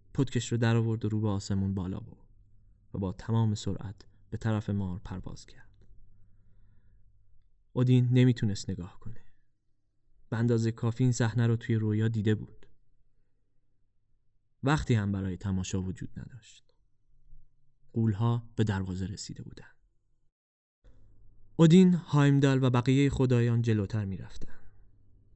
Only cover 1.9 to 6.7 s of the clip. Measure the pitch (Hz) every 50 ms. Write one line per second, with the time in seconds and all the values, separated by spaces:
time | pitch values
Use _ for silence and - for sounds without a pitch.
1.9 | 92 - - - - - - - - - - - - - - - - _ _ _
2.9 | - - 98 92 90 - - - 113 113 113 110 104 107 - 101 92 - - 95
3.9 | - - - - - - - - - 107 - 113 110 104 107 - 104 101 98 92
4.9 | 90 101 - - 98 92 - - - - - - - - - - - - - -
5.9 | - - - - - - - - - - - - - - - -